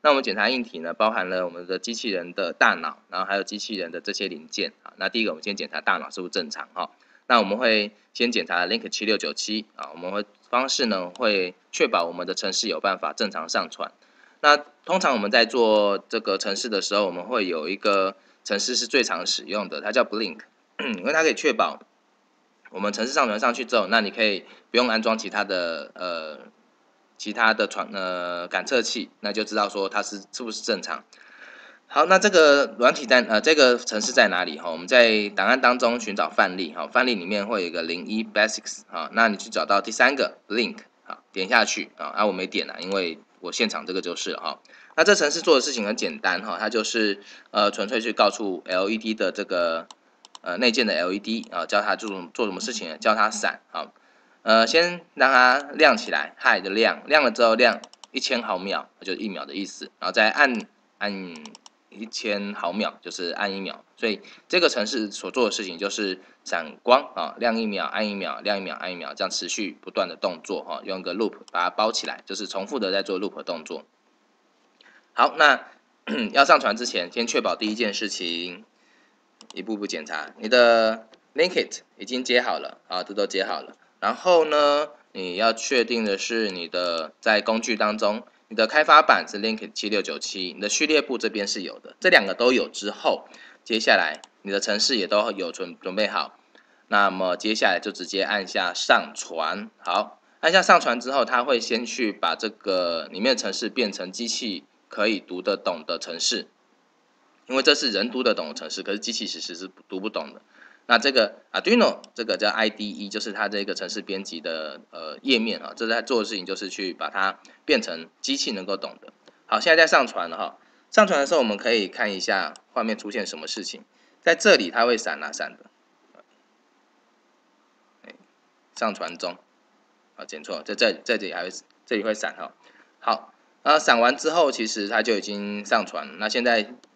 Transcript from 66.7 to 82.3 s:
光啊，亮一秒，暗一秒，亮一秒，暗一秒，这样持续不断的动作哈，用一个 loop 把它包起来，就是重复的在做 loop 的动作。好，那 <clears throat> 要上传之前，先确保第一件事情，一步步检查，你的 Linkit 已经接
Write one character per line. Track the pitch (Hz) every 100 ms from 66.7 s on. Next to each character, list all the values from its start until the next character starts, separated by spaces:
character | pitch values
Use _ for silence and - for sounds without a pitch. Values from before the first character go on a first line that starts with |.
| -
光 | - 127 147
啊， | 92 82 -
亮 | 117 113
一 | 110
秒， | 98
暗 | 78 98 107
一 |
秒， | 101 87 60
亮 | 101 101
一 |
秒， | 92 64
暗 | 90
一 | 90
秒， | 69
这 | 71
样 | 95
持 | - 85
续 | - 98 -
不 | -
断 | 104 92
的 | 80
动 | 98 82
作 | - 87
哈， | 85 78
用 | - 95
一 |
个 | 90
loop | 92 107 - -
把 | 87
它 | 90
包 | - 107
起 | 113 -
来， | -
就 | -
是 | 98 98
重 | 98 101
复 | 135
的 | 98
在 | 98
做 | 98 92
loop | 98 -
的 |
动 | - 85
作。 | 78 76 - _ _ _ _ _ _ _ _ _ _ _ _
好， | - 139 156
那 | 151 123 - - _ _ -
<clears throat> | 180 107
要 | 135 147
上 | 151
传 | 120
之 | 110 120
前， | 104 87
先 | 120 117
确 | -
保 | 104
第 | 87 107
一 |
件 | 107 110
事 | 98 107
情， | - 87 85 87 90 113 _ _ _ _ _ _ _ -
一 | 92
步 | 98 107
步 | 101
检 | 82 76
查， | 78 73 -
你 | 110
的 | 123 117 117 110 113 - - _
Linkit | 143 175 160 104 - - _
已 | 101
经 | 127
接 | 127